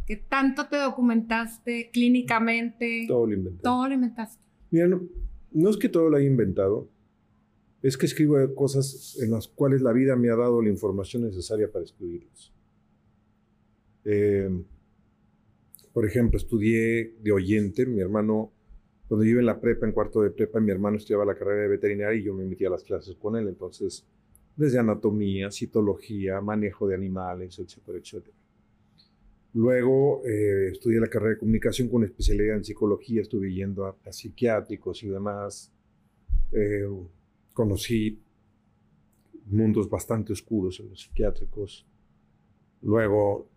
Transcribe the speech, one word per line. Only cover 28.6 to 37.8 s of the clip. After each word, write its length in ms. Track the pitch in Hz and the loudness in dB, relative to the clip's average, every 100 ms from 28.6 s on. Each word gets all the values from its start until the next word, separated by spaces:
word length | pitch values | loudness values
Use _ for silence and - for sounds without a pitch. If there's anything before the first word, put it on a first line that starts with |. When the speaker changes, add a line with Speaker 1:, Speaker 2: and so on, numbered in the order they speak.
| _ _ _ _ _ _ _ _ _ | _ _ _ _ _ _ _ _ _
Speaker 2:
Luego, 680 | 117 117 127 123 135 139 - 123 | 0 2 4 4 4 4 0 -2
eh, 440 | 107 104 98 95 | 0 2 2 0
estudié 260 | - 120 113 | -2 0 2
la 80 | 113 | 2
carrera 280 | 110 110 | 0 -2
de 40 | 104 | 0
comunicación 500 | 107 110 117 117 120 | 0 2 0 -2 0
con 140 | 120 | 0
especialidad 540 | 107 - - 104 107 107 | 0 0 2 4 2 0
en 80 | |
psicología, 580 | 101 101 107 98 - 110 | -4 -2 0 0 -2 -4
estuve 300 | 104 107 98 | -2 -4 -4
yendo 340 | 92 98 95 98 | -4 -6 -6 -8
a, 100 | - | -10
a 80 | 98 | -18
psiquiátricos 880 | - 104 - 120 107 - 101 92 85 | -18 -16 -2 0 0 -2 -8 -8 -8
y 40 | 104 | -6
demás. 640 | 98 104 101 101 - - _ _ _ _ _ - - - | -6 -6 -6 -8 -12 -20 _ _ _ _ _ 0 2 2
Eh, 380 | 110 104 101 101 95 87 _ _ _ _ | 2 0 -2 -4 -8 -14 _ _ _ _
conocí 680 | - 107 92 | -2 0 0